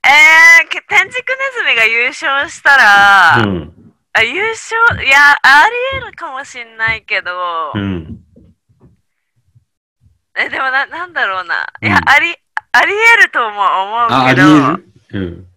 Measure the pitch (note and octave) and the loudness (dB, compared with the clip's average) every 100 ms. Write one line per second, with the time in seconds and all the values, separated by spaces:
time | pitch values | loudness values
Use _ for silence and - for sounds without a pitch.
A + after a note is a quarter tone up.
0 | - D4 D#4 D#4+ E4 E4+ D#4+ - - G4+ | 2 4 4 6 6 4 2 -10 -2 -2
1 | F#4+ B4 B4 C5 C5+ B4 D#4+ A#3+ A3 A#3 | -2 -8 -8 -6 -6 -6 -4 0 0 0
2 | B3 C4+ D#4+ C#4 D#4 - D4 C#4 A3 G3+ | -4 -4 -4 -4 -6 -2 2 4 6 6
3 | G3+ G3 E3+ C3+ A2+ F2+ D2+ _ - _ | 6 6 4 2 0 -4 -10 _ -20 _
4 | _ G#3+ A3+ D4+ A4 A4 - A4+ A#4 - | _ -4 -2 -4 -6 -6 -8 0 0 0
5 | B3+ C#4 C#4+ C#4+ B3+ C#4+ F#4+ A#4+ C5 C5+ | 0 4 4 4 4 4 4 0 -6 -8
6 | A4+ - E4+ C4 C#4+ B3+ A3+ A3+ A3+ A3 | -12 -14 -14 -12 -14 -18 -20 -8 -6 -6
7 | - G3+ F3+ F3+ F3+ E3+ D#3 G2+ G2 F2+ | -6 -8 -6 -8 -6 -6 -6 -6 -6 -8
8 | D#2 D2+ _ _ _ _ _ _ _ _ | -12 -20 _ _ _ _ _ _ _ _
9 | _ _ _ _ _ _ _ _ _ _ | _ _ _ _ _ _ _ _ _ _
10 | _ _ _ - B3+ C#4 C4+ C4 C4+ D#4 | _ _ _ -8 -8 -6 -6 -4 -6 -12
11 | F4+ D#4 A3 F#3 F3 C3 - - - - | -12 -8 -6 -6 -6 -8 -8 -8 -4 -2
12 | - C#4+ E4 E4+ _ - _ - E4 G4+ | 0 0 0 -8 _ -12 _ -2 0 0
13 | A#4 A#4 F#4 D4 A3+ G#3 F#3+ F3 G3 A3+ | 2 2 2 0 -6 -2 -2 -2 -4 -4
14 | A#3 B3+ - C3 - D3+ C3+ - _ _ | -2 0 2 2 4 4 2 -4 _ _
15 | _ G2+ F2+ E2+ F#2 | _ -10 -8 -12 -20